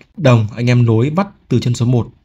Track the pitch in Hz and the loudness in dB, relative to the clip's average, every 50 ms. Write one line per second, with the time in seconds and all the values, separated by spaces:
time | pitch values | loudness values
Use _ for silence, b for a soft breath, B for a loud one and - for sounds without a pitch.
0 | - _ - - 156 131 123 113 107 101 - 113 120 120 123 123 120 117 110 113 | -20 _ -10 -2 2 2 2 2 0 -2 -6 -4 -2 0 2 2 2 2 2 2
1 | 123 147 156 185 202 202 - _ _ - 123 120 - 123 120 - 123 120 131 117 | 0 0 -2 -4 -4 -4 -8 _ _ -4 -4 -2 -2 -2 -2 -2 0 0 0 0
2 | 110 127 - _ | -2 -4 -12 _